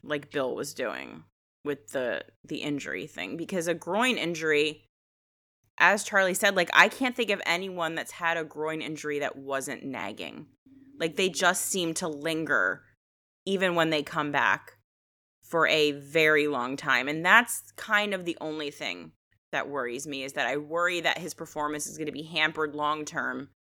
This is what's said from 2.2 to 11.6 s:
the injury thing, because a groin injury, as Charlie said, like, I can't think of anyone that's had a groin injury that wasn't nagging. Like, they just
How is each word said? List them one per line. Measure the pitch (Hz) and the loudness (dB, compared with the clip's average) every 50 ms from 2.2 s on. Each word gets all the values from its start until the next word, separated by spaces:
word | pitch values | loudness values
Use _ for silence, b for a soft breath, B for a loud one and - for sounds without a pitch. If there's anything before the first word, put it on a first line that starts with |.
| - - _ _ - | -6 -10 _ _ -12
the | - 156 | -8 -8
injury | - - 147 147 139 - - - 92 - | -6 -4 -4 -4 -4 -4 -6 -6 -6 -8
thing, | 151 - - 180 95 135 | -8 -8 -8 -8 -6 -6
because | 165 165 - 202 180 160 | -8 -6 -4 -2 -2 0
a | 175 170 | 0 -2
groin | 165 - 170 185 208 247 254 233 | -2 -2 -2 0 2 2 2 2
injury, | - - 165 175 156 160 156 151 147 151 151 151 - _ _ _ _ _ _ _ _ _ _ _ _ _ _ _ _ _ _ _ | 0 -2 -2 -4 -2 0 2 4 4 4 2 0 -6 _ _ _ _ _ _ _ _ _ _ _ _ _ _ _ _ _ _ _
as | - - 180 196 214 - | 4 6 6 6 4 0
Charlie | - 220 196 190 185 180 | 0 2 4 4 4 2
said, | - 220 202 196 | 2 2 4 4
like, | 190 170 - - | 4 2 6 8
I | 151 180 220 | 8 8 8
can't | - - 269 254 240 | 6 0 -2 -2 0
think | - 233 202 | -2 0 0
of | 202 185 - | 0 0 0
anyone | - 170 175 190 190 180 180 165 160 165 | 0 0 0 -2 -4 -4 -4 -4 -2 -2
that's | 156 120 - | -4 -6 -8
had | - - 175 165 165 | -6 -2 0 0 0
a | 165 156 | 0 -2
groin | 151 - 151 156 156 156 160 | -4 -6 -6 -4 -4 -4 -4
injury | - 143 156 147 - 151 147 143 | -6 -6 -8 -6 -6 -4 -2 -2
that | 143 - - | -2 -4 -4
wasn't | 139 135 135 135 135 127 139 127 - - | -6 -6 -4 -4 -4 -4 -6 -8 -8 -8
nagging. | 139 131 110 90 98 107 - 87 73 55 - 151 - _ _ _ _ - - - - - - | -8 -8 -6 -8 -8 -8 -10 -12 -12 -12 -14 -16 -18 _ _ _ _ -20 -20 -20 -20 -6 -4
Like, | 160 165 160 | -4 -4 0
they | - 190 185 | 0 0 0
just | - - 190 175 190 185 | 0 2 2 2 2 2